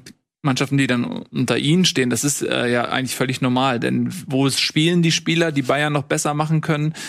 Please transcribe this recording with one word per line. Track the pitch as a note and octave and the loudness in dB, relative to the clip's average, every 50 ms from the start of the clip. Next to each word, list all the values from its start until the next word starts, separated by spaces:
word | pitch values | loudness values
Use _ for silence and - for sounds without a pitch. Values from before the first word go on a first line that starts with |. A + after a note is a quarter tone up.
| - - - _ _ _ _ _ - | -4 -12 -20 _ _ _ _ _ -2
Mannschaften, | C#3+ B2+ - C#3+ - C#3 | 0 0 0 0 0 2
die | C#3 C#3 | 0 2
dann | B2+ B2 A#2+ A#2+ | 2 0 0 -2
unter | - - - - - - - B2+ A#2 A#2+ | -4 -6 -8 -10 -8 -4 -4 0 0 0
ihnen | - - C#3+ E3 F#3 F3+ | 0 2 2 2 4 2
stehen. | - - - B2+ B2 | 2 2 0 0 0
Das | A#2 A2 - | 0 0 -2
ist, | C#3+ C#3+ - - | -2 -2 -2 -2
äh, | - B2 C3 B2 A#2+ | -2 -2 0 0 0
ja | A#2+ A#2+ A#2+ - | 0 0 0 -2
eigentlich | - C3 C3 A#2+ - | -2 -4 -2 -4 -2
völlig | - B2+ C3 C3 - | -2 -2 -2 -2 -2
normal, | C3+ B2+ B2 B2+ C3 C3+ A#2+ A2+ | 0 0 2 2 2 2 0 0
denn | A#2 B2+ B2+ B2 A#2+ A#2+ A#2+ - - | 0 0 0 0 -2 -2 -4 -8 -6
wo | - C3 C3+ C#3 | -4 0 2 2
es | C3+ C3 - | 2 2 0
spielen | - - - D#3 D#3 E3+ F3 F3 | -2 0 0 2 2 4 4 4
die | E3+ E3 | 4 2
Spieler, | D#3+ - - D#3+ E3 E3 E3 E3 | 2 0 0 0 0 2 0 2
die | D3 C#3 C3 | 0 0 0
Bayern | B2 C3+ C#3+ D3+ D3+ | 0 0 0 0 0
noch | D3 C#3+ - | 0 -2 0
besser | - D#3 D3+ - D#3 D3 | 0 -2 0 0 0 0
machen | D3 D#3 D#3 D#3+ D#3 | 0 0 2 0 0
können, | - - D#3 D3 D3+ D#3 D#3 - - | 2 0 0 0 0 -2 -4 -6 -12